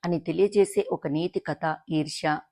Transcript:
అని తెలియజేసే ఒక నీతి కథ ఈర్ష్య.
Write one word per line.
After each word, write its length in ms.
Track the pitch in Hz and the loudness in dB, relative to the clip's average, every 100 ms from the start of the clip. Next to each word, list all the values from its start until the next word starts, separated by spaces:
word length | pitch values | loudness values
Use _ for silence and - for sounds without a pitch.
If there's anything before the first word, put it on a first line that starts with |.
అని 160 | 185 170 | 0 -2
తెలియజేసే 600 | 165 165 202 202 190 208 - | -2 0 2 4 4 2 -2
ఒక 140 | 165 156 | -2 -2
నీతి 340 | 147 175 190 | -2 -2 -4
కథ 340 | - 151 160 160 - | -6 -4 -4 -4 -2
ఈర్ష్య. 380 | 160 151 - 160 151 - | -2 -2 -2 -2 -2 -6